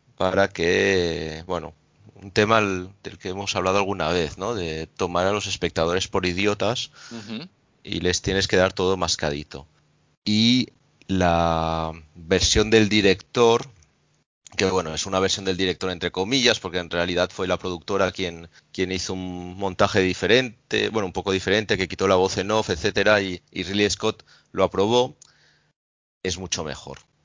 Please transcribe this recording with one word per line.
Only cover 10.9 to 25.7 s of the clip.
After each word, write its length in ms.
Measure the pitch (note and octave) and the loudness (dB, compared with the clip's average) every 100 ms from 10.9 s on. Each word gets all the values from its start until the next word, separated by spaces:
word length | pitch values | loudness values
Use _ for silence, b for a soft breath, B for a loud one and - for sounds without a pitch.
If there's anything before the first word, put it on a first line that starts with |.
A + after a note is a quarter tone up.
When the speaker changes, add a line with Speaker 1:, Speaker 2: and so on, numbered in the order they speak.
| _ - | _ -4
Speaker 1:
la 840 | F#2 F2+ E2+ E2+ E2 E2 D#2+ D#2+ D#2+ D#2+ | 2 4 4 2 0 -2 -2 -6 -8 -16
versión 560 | F2 E2 F#2 - G#2+ G#2+ | -10 0 2 2 2 4
del 180 | A2+ G#2 | 6 6
director, 800 | G#2+ G2 F#2 - B2 A#2 A#2 - - _ _ _ _ _ _ - - | 4 4 2 0 4 6 4 0 -18 _ _ _ _ _ _ -12 -2
que 80 | |
bueno, 300 | F#2+ F#2+ D#2+ | 0 0 -2
es 100 | D#2 | -6
una 160 | G2 F#2+ | -2 0
versión 240 | F#2+ - | 0 0
del 140 | F#2+ F2+ | -2 -2
director 320 | F#2+ F2 F#2 | -2 -2 -4
entre 200 | F2 F2 | -4 -6
comillas, 500 | - G2 C3+ A#2+ G#2+ | -4 -2 2 2 2
porque 180 | F#2 F2+ | -2 -8
en 100 | E2+ | -4
realidad 400 | E2+ F2 F2 F2+ | -2 0 0 -2
fue 160 | - F#2 | -2 -2
la 120 | F2+ | -2
productora 540 | F#2 F2 - G2 F#2 | -4 -8 -4 0 0
quien, 360 | F#2 F2+ E2+ E2 b _ | -2 -8 -8 -16 b _
quien 180 | - F#2 | -4 -4
hizo 200 | F#2 - | -4 -6
un 460 | F#2 F#2 F2+ F2+ F#2 | -6 -8 -8 -10 -6
montaje 420 | G2 F2+ G2+ G#2 | -4 2 2 4
diferente, 880 | F#2 F2+ F#2 A#2+ B2+ - - G#2+ G#2 | 2 2 2 2 2 -8 -4 -2 -2
bueno, 180 | A2 F#2+ | -2 -4
un 60 | |
poco 200 | F#2 G2 | -4 -2
diferente, 440 | F#2+ F#2 G#2 G#2+ G2 | -2 0 0 0 -2
que 120 | F2+ | -2
quitó 200 | F2+ F#2+ | 0 2
la 60 | |
voz 240 | F#2 F#2+ G2 | 4 4 0
en 120 | F#2+ | 0
off, 200 | A2 G#2+ | 0 0
etcétera, 500 | E2 G#2 G2+ G2+ G#2 | -2 -2 0 4 2
y, 220 | F#2+ F2 _ | 2 -6 _
y 140 | - | -8
Ridley 260 | F2 G2+ G#2 | -4 0 0
Scott 340 | - A2 - - b b | 0 -4 -4 -12 b b
lo 120 | F#2 | 0
aprobó, 500 | F#2 F#2 G#2 B2 C3 - - b b b b | 0 2 2 2 2 -4 -20 b b b b